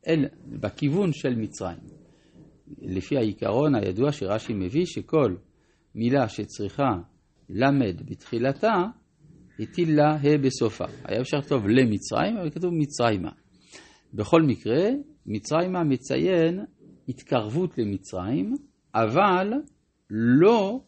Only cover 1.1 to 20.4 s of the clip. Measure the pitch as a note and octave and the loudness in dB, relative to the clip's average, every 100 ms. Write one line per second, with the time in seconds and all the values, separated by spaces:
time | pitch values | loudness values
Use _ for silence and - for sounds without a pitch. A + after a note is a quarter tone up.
1.1 | D3 C#3 A#2+ G#2 - F#2 E2+ - - - | 0 -2 -2 -4 -6 -8 -8 -18 -20 -20
2.1 | _ _ - - _ - - - F#2 - | _ _ -20 -20 _ -20 -14 -6 -6 -2
3.1 | C#3+ A2 F#2+ A2 A2+ D3+ B2 G2+ F#2+ C#3 | 0 0 -2 -2 0 2 2 0 0 0
4.1 | C#3+ F#2+ G#2+ - G#2+ F2+ C3+ F3 - - | 0 -4 -4 -4 -4 -2 -2 -2 -6 -2
5.1 | D#3 B2 F2 _ _ _ _ _ G#2+ A#2 | 2 2 0 _ _ _ _ _ -4 0
6.1 | C#3 A#2 - G#2 - G2+ - C#3 F#2+ E2+ | 2 0 -4 -10 -6 -8 -2 -2 -2 -6
7.1 | _ _ _ _ F#2+ C3+ C#3 A2+ E2+ - | _ _ _ _ 0 2 2 0 -2 -12
8.1 | - - A#2 B2+ C3+ G#3+ G#3 F#3+ - _ | -14 -8 -2 -2 0 0 2 -2 -6 _
9.1 | _ _ - - - A2 - E3 D3+ D3 | _ _ -20 -20 -12 -8 -2 2 4 4
10.1 | D3+ C#3+ D3+ C3+ - A#2 - F2+ - - | 4 4 4 2 0 -2 -2 -10 -10 -6
11.1 | G#2+ C3 D3 C#3 C#3 G2+ A#2+ B2+ G2+ - | -4 -2 -4 0 0 4 4 4 2 -2
12.1 | - F3 A3+ E3 - F3 E3 C#3+ - A#2 | -2 -2 -2 -6 -4 -2 0 -2 2 2
13.1 | G#2 D#2 - _ _ _ - - _ _ | 2 -4 -12 _ _ _ -20 -20 _ _
14.1 | G#2 G#2 E3+ D#3 A2+ - B2+ G3 C#4 C#4 | -6 2 4 4 0 0 0 2 -2 -8
15.1 | - - G#2 - D#3 F3+ F#3 D#3+ C3 - | -20 -8 -8 -2 -2 0 0 0 0 0
16.1 | C3+ E3+ F3+ E3 F#3 G#3 _ - - - | 0 2 2 2 0 -10 _ -20 -20 -12
17.1 | A#2 - C3 G#2+ C3 F#3 - A2 G2 - | -12 -2 -2 0 -2 -4 -2 -4 -4 -8
18.1 | F#2 F#2 C#3+ G3 C#4 - _ _ A2 A2+ | -8 -4 -2 -2 -6 -10 _ _ 0 2
19.1 | C3 G3+ F#3 G3+ B3+ D#4 _ _ _ _ | 4 2 2 0 -4 -8 _ _ _ _
20.1 | G#2+ A#2 C3 | -2 4 6